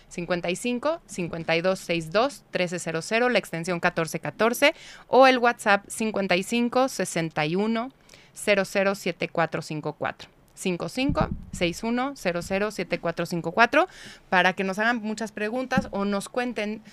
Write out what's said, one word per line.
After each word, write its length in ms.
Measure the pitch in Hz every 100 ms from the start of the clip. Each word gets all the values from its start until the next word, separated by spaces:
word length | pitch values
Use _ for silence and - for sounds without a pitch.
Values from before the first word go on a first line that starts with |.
| -
Cincuenta 420 | - 170 175 175
y 60 | 180
cinco, 460 | 247 240 294 330 -
cincuenta 500 | - 170 165 165 165
y 60 |
dos 180 | 185 190
seis 320 | - 170 160
dos, 320 | 202 269 - _
trece 280 | 180 180 180
cero 220 | 170 160
cero, 280 | - 226 247
la 100 | 220
extensión 400 | - 165 165 170
catorce 400 | 175 175 160 165
catorce, 540 | 151 - 220 240 285 - - - -
o 200 | 240 262
el 100 | 254
WhatsApp 480 | 240 240 220 202 -
cincuenta 480 | - 220 202 196 180
y 80 |
cinco, 440 | 190 233 240 247 262
sesenta 580 | - 185 175 165 160 156
y 100 | 180
uno, 360 | 214 226 254 - - - -
cero 300 | - - 202 190
cero 280 | 202 196 196
siete 320 | 185 170 170
cuatro 340 | - 160 165
cinco 320 | - 156 151
cuatro. 360 | 147 - - - _ _
Cinco 340 | - 196 175 170
cinco, 400 | - 277 - 220 - -
seis 320 | - 175 170
uno, 300 | 226 240 269 277
cero 260 | 185 170
cero 300 | - 196 214
siete 280 | 208 175 170
cuatro 260 | 170 165 170
cinco 260 | 170 165
cuatro, 380 | 196 240 294 370 - - - -
para 240 | 185 180
que 100 | 185
nos 160 | 190 190
hagan 220 | 220 240
muchas 320 | 208 214 220
preguntas 560 | 214 214 247 262 254 -
o 140 | 196 202
nos 240 | 196 -
cuenten, 520 | 247 247 226 208 214 -